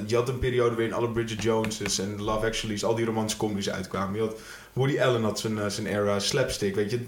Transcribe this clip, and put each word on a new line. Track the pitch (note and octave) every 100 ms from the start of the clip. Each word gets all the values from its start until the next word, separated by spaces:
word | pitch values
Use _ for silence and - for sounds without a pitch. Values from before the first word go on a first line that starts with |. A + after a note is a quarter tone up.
| G#2+
je | A#2+
had | C3+
een | A#2+
periode | B2+ A#2+ A#2 A2+
waarin | A2+
alle | F#2+ A#2+
Bridget | A2+ A2+ G#2
Joneses | A2+ A2+ G#2+ - G2 -
en | G2 G2+
Love | G#2+ G#2+ A2
Actuallys, | - A2 G2+
al | G2+ A2+
die | A2+
romantische | A2 G#2 -
comedies | G#2+ G2+ G2
uitkwamen. | F#2+ F#2 F#2+ G2 G#2+
Je | A2
had | - - - -
Woody | B2 C#3 C#3+
Allen | C3 A#2
had | A2 G2+
zijn, | A2 G#2+
eh, | G#2
zijn | F#2+ G2+
era, | G#2 G2+ G2+
slapstick, | - C#3+ B2 - G2+ G2+
weet | G#2
je. | A#2+